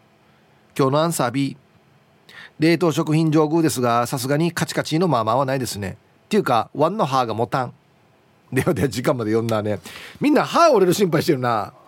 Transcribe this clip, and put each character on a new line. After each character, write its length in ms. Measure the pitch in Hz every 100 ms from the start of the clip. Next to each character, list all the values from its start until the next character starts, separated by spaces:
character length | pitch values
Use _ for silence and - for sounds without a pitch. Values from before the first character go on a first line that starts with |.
| _ _ _ _ _ _ _ -
今 120 | 135
日 40 |
の 60 | 143
ア 80 | 170
ン 60 |
サ 120 | 165 127
ー 60 |
B。 260 | 127 139 - _ _ _ _ _ _ _ - - -
冷 180 | 160 165
凍 140 | 175
食 240 | 151 156 156
品 160 | 160
上 180 | 151 151
宮 140 | 170
で 60 | 160
す 120 | 123
が、 240 | 123 117 120
さ 140 | 139
す 80 | 127
が 100 | 147
に 140 | 170
カ 160 | - 165
チ 80 | -
カ 80 |
チ 160 | - 156
の 80 | 180
ま 160 | 123
ま 120 | 110 120
は 100 | 135
な 100 | 135
い 40 |
で 60 | 120
す 140 | 98
ね。 180 | 95 95 _ _ -
っ 20 |
て 80 | 214
い 40 |
う 20 |
か、 260 | - 117 - -
ワ 140 | 156
ン 80 | 214
の 100 | 160
歯 180 | 131 120
が 80 |
持 140 | 107 120
た 180 | 143 -
ん。 80 | - _ _ _ _ _ _ -
で 80 | 131
は 120 | 175
で 100 | 170
は、 60 | 147
時 120 | 110
間 160 | 143 135
ま 80 | 107
で 60 |
読 120 | 113
ん 40 | 117
だ 160 | 110
ね。 160 | 104 104 - - - -
み 100 | 277
ん 60 | 277
な 100 | 147
歯 240 | 254 339
折 120 | 233
れ 40 | 185
る 80 |
心 160 | 180 190
配 140 | 151
し 20 | -
て 80 |
る 60 | 139
な。 340 | 123 110 95 -